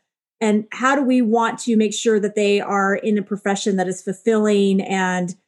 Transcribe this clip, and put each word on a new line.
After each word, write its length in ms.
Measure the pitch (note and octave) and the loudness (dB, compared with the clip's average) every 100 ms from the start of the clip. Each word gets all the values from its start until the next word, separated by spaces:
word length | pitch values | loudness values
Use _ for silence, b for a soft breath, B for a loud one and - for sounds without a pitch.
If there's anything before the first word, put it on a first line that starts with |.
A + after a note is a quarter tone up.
| _ _ _ - | _ _ _ -4
And 280 | G#3+ G#3 G#3+ | 0 0 -2
how 240 | - C4 C#4 | -2 0 2
do 60 | |
we 200 | B3+ B3+ | 2 2
want 360 | A3 A#3 A3+ - | 2 2 0 -2
to 160 | A#3+ A3 | 0 2
make 180 | G#3+ | 2
sure 260 | G#3 A#3 G#3+ | 0 0 0
that 160 | G3+ G#3+ | 0 0
they 260 | G3+ G3+ | 0 0
are 340 | - G3+ G3 G3 | 0 0 0 0
in 220 | A3 G#3 | 0 -2
a 60 | |
profession 540 | F#3+ G3 G3 G3 A3 F#3+ | -2 -6 -4 -2 -2 -2
that 100 | F#3 | -2
is 140 | F#3 | -4
fulfilling 800 | - F#3 A3+ A3 G#3+ G3+ G3 G3 | -8 -4 0 2 2 2 2 0
and, 520 | G3 F#3+ F#3 F3+ F3 - | 0 -2 -2 -2 -4 -8